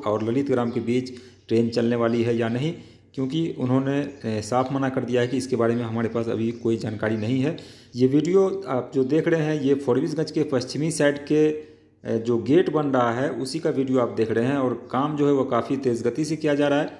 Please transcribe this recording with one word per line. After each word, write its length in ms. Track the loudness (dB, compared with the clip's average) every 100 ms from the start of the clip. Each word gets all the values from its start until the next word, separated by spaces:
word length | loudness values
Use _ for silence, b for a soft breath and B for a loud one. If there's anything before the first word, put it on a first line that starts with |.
| -2
और 160 | 0
ललित 280 | 0 0 0
ग्राम 200 | 0 0
के 80 | -2
बीच 320 | -2 -2 -2 B B B -2
ट्रेन 200 | 0 2
चलने 260 | 0 0 2
वाली 280 | 2 2
है 140 | 2 0
या 120 | 0
नहीं, 240 | -2 -4 -6 B B _ -8
क्योंकि 260 | -4 -2 -4 -2
उन्होंने, 380 | 0 2 2 -2 -4 -6 -6
ए, 160 | -4
साफ 300 | -2 0 0
मना 140 | -2 -2
कर 140 | -2
दिया 180 | 0 0
है 60 | 0
कि 100 | -2
इसके 180 | -2 0
बारे 200 | 2 0
में 80 |
हमारे 260 | -2 -2 -2
पास 180 | -2 -2
अभी 200 | -2 -2
कोई 240 | -2 -2 -2
जानकारी 400 | -2 -4 -2 0
नहीं 220 | 0 0
है। 140 | 0 -4 B B B 0
ये 120 | 4
वीडियो 400 | 4 4 4 4 0 -4
आप 240 | -4 -2 0
जो 80 |
देख 240 | 2 2 2
रहे 160 | 2
हैं, 180 | 2 0
ये 120 | 2 2
फरबिसगंज 560 | 2 0 0 -2 -2
के 120 | -2
पश्चिमी 460 | 0 0 -2 -2 -2
साइड 280 | 2 2 2 0
के, 180 | 4 4
ए, 720 | 2 -8 -20 _ _ -4 -2
जो 180 | 0 0
गेट 300 | 4 4 4
बन 180 | 0 0
रहा 240 | 2 2
है, 160 | 0 -2
उसी 280 | -4 -6 -4
का 100 | -2
वीडियो 300 | 0 0 2
आप 100 | 0
देख 220 | 0 0
रहे 140 | 0 0
हैं 120 | 0
और 160 | 0 -2 -4
काम 240 | -2 -2 2
जो 100 | 2
है, 60 |
वो 100 | 2 2
काफ़ी 320 | 0 0 -2
तेज़ 260 | 0 0
गति 220 | -2 -2 -4
से 100 | -2
किया 200 | 0 2
जा 120 | 2
रहा 140 | 0
है। 60 | -2 B